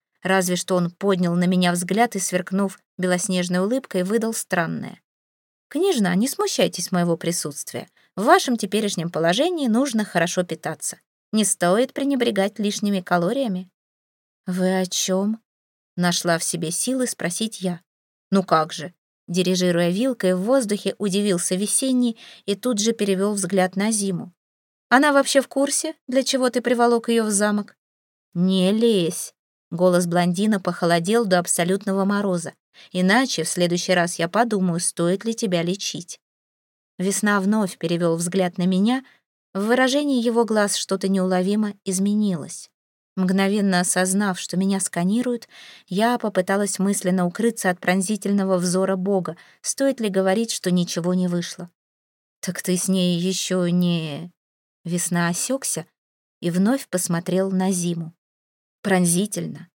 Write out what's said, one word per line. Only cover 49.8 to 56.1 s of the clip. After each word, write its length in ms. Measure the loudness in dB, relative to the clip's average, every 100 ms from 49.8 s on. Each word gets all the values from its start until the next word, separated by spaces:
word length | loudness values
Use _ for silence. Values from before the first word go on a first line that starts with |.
| 0 0
ли 80 | -2
говорить, 440 | 0 2 0 -2
что 180 | -4 0
ничего 420 | 0 0 -2 0
не 160 | 0 0
вышло? 400 | -2 -4 -10 -16 _ _ _ _ _ _ _
«Так 220 | -8 -6
ты 140 | -2 -2
с 120 | 0
ней 300 | 2 2 0
еще 480 | -2 -2 -2 0 2
не...» 640 | 2 2 0 -2 -8 -12 _ _ _ _ _
Весна 440 | -6 -4 -2 0 0
осекся 580 | -2 -4 -4 -4 -6 -10 _ _